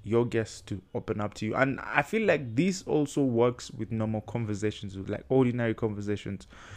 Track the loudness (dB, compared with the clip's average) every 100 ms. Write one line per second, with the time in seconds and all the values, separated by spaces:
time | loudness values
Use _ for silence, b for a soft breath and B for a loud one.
0 | 0 2 2 0 -2 -8 -10 -10 -6 -8
1 | -4 -4 -4 -4 -2 2 0 0 0 0
2 | 2 2 4 2 2 2 2 0 0 2
3 | 2 2 2 4 4 2 -10 -8 -4 -2
4 | 0 -2 -4 -4 -2 0 -2 -2 -10 -8
5 | -6 -6 2 4 4 2 0 0 -2 -2
6 | -4 -4 -4 -8 -12 B B